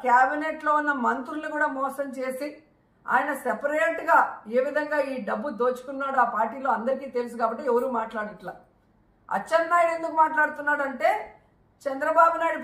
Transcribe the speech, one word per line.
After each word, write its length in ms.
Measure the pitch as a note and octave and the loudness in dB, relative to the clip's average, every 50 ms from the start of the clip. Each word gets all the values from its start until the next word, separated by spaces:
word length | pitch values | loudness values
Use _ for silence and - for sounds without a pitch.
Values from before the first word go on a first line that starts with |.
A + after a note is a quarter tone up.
| - | 2
క్యాబినెట్లో 680 | B3 A#3+ B3+ C4 C4 D4+ D4 D#4 D#4 D#4 D#4 D4 D#4 D4+ D4+ | 4 6 6 6 6 2 0 -2 -4 -4 -2 0 2 2 2
ఉన్న 120 | D4 D4 C#4+ C4 A#3 | 2 0 0 0 0
మంత్రుల్ని 440 | A3+ A#3+ C4+ B3+ D#4+ D4+ D4+ D#4 D4+ D4+ | 0 -2 -2 -4 -8 -8 -8 -8 -6 -2
కూడా 120 | D4 D4+ C#4+ C4+ C4+ | 0 0 0 0 -2
మోసం 300 | C4+ C4+ - D4 C#4 C4+ B3 C4 | -4 -4 -4 -6 -8 -8 -6 -6
చేసి 300 | B3+ C4 B3+ - C#4+ D4+ - - - _ _ _ _ _ _ _ - | -6 -6 -6 -6 -8 -10 -10 -14 -20 _ _ _ _ _ _ _ -4
ఆయన 240 | - A3 C4+ C#4+ D4 C#4+ - - | 0 0 0 2 0 -4 -2 -2
సెపరేట్గా 720 | B3 G#3 - C#4 C#4+ D4+ D#4 D#4+ E4 D#4+ - D4+ D#4+ E4 C#4 - - - - - G#3 A3+ | -4 -2 -2 -2 -2 0 0 0 0 0 -2 2 4 6 6 6 4 -2 -8 -8 -2 0
ఏ 80 | B3+ C4 | 0 0
విధంగా 320 | D4 C#4+ D4+ D4 D4 D4+ D4 C4+ C4+ | 0 0 -2 -2 0 0 -2 -2 -2
ఈ 20 | C4 B3 G#3 G#3+ | -4 -6 -4 -4
డబ్బు 200 | G#3+ G#3 B3 D4 A3+ G3+ | -4 -4 -4 -6 -4 -2
దోచుకున్నాడో 580 | A#3+ B3+ B3+ - - C#4+ C4+ C4+ C#4 C4+ C4 B3+ A#3+ | 0 0 0 -2 -6 -10 -8 -6 -6 0 2 2 2
ఆ 20 | A#3 A#3 | 2 2
పార్టీలో 360 | A#3 A3+ A3+ C#4 C4+ C4+ B3+ A3+ G#3+ | 0 -2 -2 -2 -4 -2 -2 -2 0
అందరికీ 280 | A3+ C4 C4+ - C#4 B3+ - A#3+ | 0 -2 -2 -2 -4 -4 -4 -4
తెలుసు 180 | A#3+ A#3 A#3 A#3 | -4 -4 -2 -2
కాబట్టి 200 | A#3 A3+ A#3 - D4+ B3+ | -2 -2 -2 -2 -2 0
ఎవరు 140 | A#3 A#3+ C4 C4 A#3+ A3+ | 0 0 0 0 -2 -4
మాట్లాడట్లా. 540 | A3 A3 A3+ G#3+ G#3+ G#3 - - F3+ E3 - - - _ _ _ _ _ _ _ _ _ _ _ _ - - | -4 -4 -6 -8 -8 -8 -10 -12 -14 -14 -14 -14 -20 _ _ _ _ _ _ _ _ _ _ _ _ -4 -4
అచ్చెన్నాయుడు 560 | G3+ - - D#4 E4 E4 E4 F4 F4 E4+ E4 E4 E4 | -4 0 2 2 2 2 4 4 4 4 2 0 -2
ఎందుకు 180 | E4 D#4+ D4+ D#4+ | -4 0 4 4
మాట్లాడుతున్నాడంటే 880 | D#4 D#4 D#4 D#4 D4+ D4 D4 D4 C#4+ D4 D4 C#4+ C#4 C4+ B3+ A#3+ D#4 F4 G#4+ A4 - - - - _ _ _ _ _ _ _ _ - | 4 4 4 2 0 0 0 -2 -2 -2 0 0 -2 -4 -2 0 0 0 0 0 -4 -10 -16 -20 _ _ _ _ _ _ _ _ -8
చంద్రబాబు 500 | C#4 C4+ C4+ D4 D#4 D#4 E4 E4 E4 E4 D#4+ | -8 -6 -2 -2 2 6 6 6 6 6 2
నాయుడు 200 | E4 E4 D#4+ D4 | 0 -2 -2 0